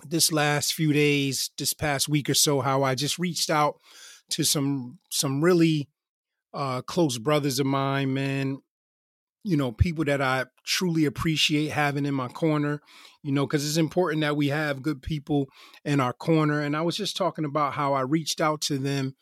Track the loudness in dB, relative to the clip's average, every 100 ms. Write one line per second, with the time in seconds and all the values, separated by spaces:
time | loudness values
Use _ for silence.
0 | -4 0 2 2 2 2 0 0 2 4
1 | 4 4 0 -2 -6 -6 -6 -4 -2 -2
2 | 0 0 2 2 4 2 2 2 2 0
3 | -2 -2 -4 -2 0 2 2 0 _ -20
4 | -20 -18 -8 -2 0 0 0 -2 -6 -14
5 | -8 -4 -2 2 4 6 4 2 -4 _
6 | _ _ _ _ _ -8 -6 -6 -4 0
7 | 0 0 0 0 2 0 0 0 0 0
8 | 0 -2 -2 -2 -4 -6 -12 _ _ _
9 | _ _ _ _ -2 0 0 0 0 0
10 | -2 0 0 0 -4 _ -6 -2 0 2
11 | 0 0 -2 0 2 0 0 0 0 0
12 | -2 -2 -4 -2 0 0 0 -4 -10 -20
13 | -20 _ -2 0 0 0 0 0 0 2
14 | 0 0 0 0 0 0 -2 -4 -4 -6
15 | -4 -6 -2 -2 -2 -6 -20 -10 -2 0
16 | 0 -2 0 2 2 0 -2 -2 -2 -4
17 | -4 -2 -2 -2 -4 0 -2 0 0 0
18 | 0 0 -2 0 0 0 -2 -2 -2 -2
19 | -4 -6